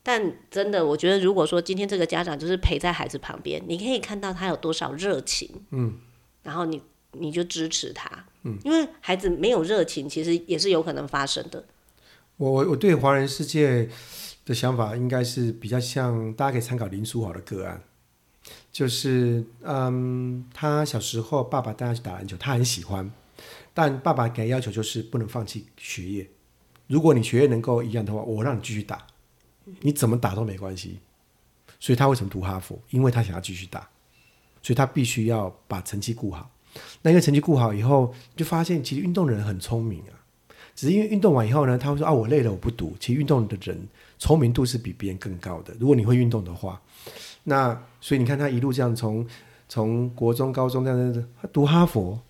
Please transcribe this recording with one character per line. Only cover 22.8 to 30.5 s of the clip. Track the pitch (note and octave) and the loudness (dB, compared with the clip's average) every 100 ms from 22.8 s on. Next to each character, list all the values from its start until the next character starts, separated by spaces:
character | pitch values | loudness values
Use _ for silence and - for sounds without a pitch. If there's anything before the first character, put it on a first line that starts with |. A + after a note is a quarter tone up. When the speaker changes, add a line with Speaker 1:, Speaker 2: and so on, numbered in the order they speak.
Speaker 2:
欢， | F2 G2 F#2+ - _ - - - - | -6 -6 -6 -12 _ -20 -20 -20 -10
但 | - D#3 C3+ | 0 0 2
爸 | D3+ | 0
爸 | C3+ A#2 | 0 0
给 | A#2+ | -2
他 | A2+ | -2
要 | B2+ | -2
求 | B2+ | -2
就 | G#2 | -4
是 | G#2+ A2+ | -4 -6
不 | A2 B2 | -6 -6
能 | A2+ | -4
放 | B2 G#2 | -6 -8
弃 | A2 - _ | -10 -14 _
学 | - - F2+ | -14 -10 -8
业。 | G2+ F#2 _ _ _ _ _ _ | -8 -10 _ _ _ _ _ _
如 | C3 | 4
果 | D#3+ | 6
你 | C3 | 4
学 | A#2 A#2 | 4 4
业 | C#3+ | 4
能 | A2+ | 4
够 | A2+ A#2+ | 0 0
一 | A#2 | 0
样 | A#2 | -4
的 | G#2 | -4
话， | G#2 | -6
我 | A2 A2 | -4 -4
让 | A#2+ A#2 | -2 -2
你 | |
继 | - | -4
续 | G#2+ | -8
打， | G#2 G#2 - _ _ _ _ _ - F#3 | -8 -12 -14 _ _ _ _ _ -20 -2
你 | C#3+ | -2
怎 | D3 A#2+ | 2 2
么 | A#2+ | 2
打 | A#2 | -2
都 | F#2+ | -2
没 | A2 | -6